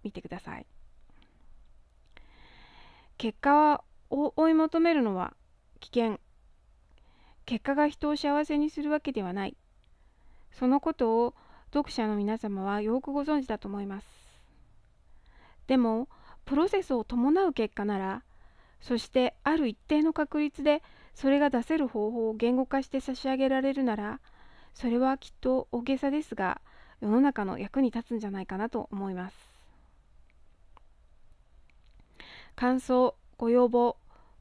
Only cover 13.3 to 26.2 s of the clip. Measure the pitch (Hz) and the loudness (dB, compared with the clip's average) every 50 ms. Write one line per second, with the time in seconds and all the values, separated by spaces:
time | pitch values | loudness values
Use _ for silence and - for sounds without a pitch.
13.3 | 302 294 262 - 220 208 - 202 196 202 202 196 196 196 - - - - - - | 0 -2 -2 -4 -6 -8 -8 -8 -8 -8 -8 -8 -10 -12 -14 -18 -20 -20 -20 -20
14.3 | - - _ _ _ - - - - - - _ _ _ _ - - - - - | -20 -20 _ _ _ -20 -20 -20 -20 -20 -20 _ _ _ _ -20 -20 -20 -20 -20
15.3 | - - - - - - - - 262 262 240 226 220 226 262 - - - - - | -20 -20 -20 -20 -20 -10 -2 0 2 2 2 2 0 -2 -4 -8 -12 -20 -20 -20
16.3 | - - - - 277 285 330 403 - 392 359 - 269 240 214 - 247 240 240 277 | -20 -16 -8 -2 0 0 2 2 0 -2 -2 -2 -2 -4 -4 -2 -2 0 2 4
17.3 | 311 370 392 359 277 - 220 202 - - 202 208 208 190 190 190 190 - - _ | 4 4 2 2 0 0 -4 -4 -4 -4 -4 -2 -2 -2 -4 -6 -6 -8 -12 _
18.3 | - - - - _ - - _ _ - - - 247 226 - - - 262 247 - | -20 -20 -20 -20 _ -20 -20 _ _ -14 -6 -4 -4 -4 -2 0 0 2 2 2
19.3 | - - - 277 311 320 294 233 214 - - - 311 302 302 320 311 - 302 294 | 0 -2 -2 0 0 2 0 -2 -4 -6 -4 0 2 2 2 2 2 0 -2 -2
20.3 | - 302 302 294 - - 269 294 294 320 - - - - - - - - - 269 | -2 -2 -2 -2 -4 0 2 2 2 2 0 -8 -20 -20 -20 -20 -10 -2 2 2
21.3 | 277 285 294 285 269 240 247 - 320 320 285 247 - 220 208 214 240 233 226 220 | 4 4 4 4 2 0 -2 0 0 0 0 -2 -2 -2 -4 -2 -2 -2 -2 -2
22.3 | 220 214 233 233 247 254 262 - - 269 262 - - 269 - - 262 - - 262 | -2 0 0 0 2 2 0 0 -2 -4 -4 -4 -6 -6 -6 -6 -8 -6 -4 -2
23.3 | 269 262 269 262 269 262 262 277 269 269 269 240 214 214 208 208 240 269 _ - | 0 2 2 2 2 2 0 0 0 0 0 -2 -2 -2 -6 -8 -10 -12 _ -20
24.3 | - - - - - - - - - - - 240 233 240 262 262 269 269 - - | -20 -20 -20 -20 -20 -20 -20 -20 -12 -6 -4 -2 0 2 2 2 0 -2 -6 -14
25.3 | - - - 254 254 254 - - - 240 233 262 269 262 - 277 277 302 | -12 -6 -2 0 0 0 -2 -4 -6 -6 -2 -2 -2 0 0 -2 -2 -2